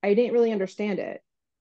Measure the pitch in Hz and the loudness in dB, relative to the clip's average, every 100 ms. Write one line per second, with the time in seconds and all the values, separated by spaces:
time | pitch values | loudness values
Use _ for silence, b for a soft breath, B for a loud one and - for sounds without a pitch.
0 | 202 202 233 233 233 214 190 - 208 175 | 0 2 2 2 2 0 -4 -4 -4 -4
1 | - - _ _ _ _ | -6 -10 _ _ _ _